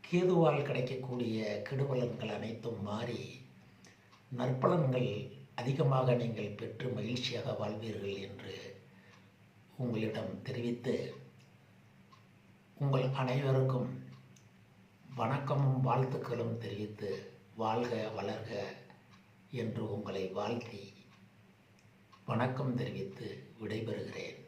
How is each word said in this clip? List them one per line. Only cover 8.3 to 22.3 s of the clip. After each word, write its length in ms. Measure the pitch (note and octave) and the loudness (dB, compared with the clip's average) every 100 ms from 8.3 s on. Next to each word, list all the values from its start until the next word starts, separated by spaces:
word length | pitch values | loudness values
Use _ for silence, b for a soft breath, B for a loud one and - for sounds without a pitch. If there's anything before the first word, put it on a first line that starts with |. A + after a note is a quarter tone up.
| - F#2+ F#2 - - - B B B B - - - - - | -10 -10 -10 -12 -16 -20 B B B B -20 -20 -20 -20 -6
உங்களிடம் 640 | B2 G#2+ A2 - - - | -2 0 0 -2 -4 -6
தெரிவித்து, 760 | - A#2 A#2+ A#2+ - - - - - - - - - - - - - - - - - - - - | -6 -4 -2 -2 0 0 -2 -8 -16 -20 -20 -20 -20 -20 -20 -20 -20 -20 -20 -20 -20 -20 -20 -2
உங்கள் 340 | C#3 C3+ C3+ | 2 4 4
அனைவருக்கும் 760 | - B2+ C3+ C3+ C3+ C3 - - - - - - - - - - - - - - A#2 | 2 2 2 4 6 6 2 0 -4 -10 -16 -20 -20 -20 -20 -20 -20 -20 -20 -12 -2
வணக்கமும் 680 | A2+ C#3 - C#3 C#3 B2+ A#2+ | 0 2 2 4 6 6 4
வாழ்த்துக்களும் 720 | B2+ C3 - - A2+ A#2 A2+ | 4 2 0 -2 -2 0 -2
தெரிவித்து, 720 | G#2+ G2+ G#2 - G#2 F#2+ - - - A2 | -4 -4 -6 -4 -4 -4 -8 -18 -20 -4
வாழ்க 540 | A2 A2+ B2 A2 G#2+ G2 | 0 2 0 0 -2 -2
வளர்க 360 | G2+ - - G2+ G2 - - - - - - - - | -4 -4 -4 -4 -6 -10 -18 -20 -20 -20 -20 -20 -10
என்று 420 | B2+ A2 G#2+ G#2+ | -4 -2 -2 -2
உங்களை 340 | G#2 G2+ F#2+ F#2+ | -2 -4 -2 -2
வாழ்த்தி 680 | G2 A2+ A#2+ - G#2 F#2+ - - - - - - - - - - - - - | -2 0 -2 -4 -12 -14 -18 -20 -20 -20 -20 -20 -20 -20 -20 -20 -20 -20 -16
வணக்கம் 500 | - | -2